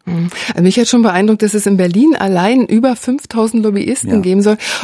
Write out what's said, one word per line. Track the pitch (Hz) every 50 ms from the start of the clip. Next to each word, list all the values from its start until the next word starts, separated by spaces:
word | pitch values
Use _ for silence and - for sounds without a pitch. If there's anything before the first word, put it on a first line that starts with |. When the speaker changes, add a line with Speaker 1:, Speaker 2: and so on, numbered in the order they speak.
| _
Speaker 1:
Mhm. | - 175 170 170 175 - - - -
Also | 226 - 170
mich | 185 196 -
hat | 233
schon | - - 247 226
beeindruckt, | 220 180 180 196 214 220 208 214
dass | 208 202
es | 214 202
in | 202 202
Berlin | 185 185 180 175 202 262 320 302
allein | - - 196 196 175 180 202 247 262 233
über | - - 226 233 262 240
fünftausend | - - - 247 285 - - - 226 220 226 226 226 214
Lobbyisten | 214 202 202 - - 247 269 - -
Speaker 2:
Ja. | - 214
Speaker 1:
geben | 185 180 185 196 202
soll. | 208 214 214 - - - -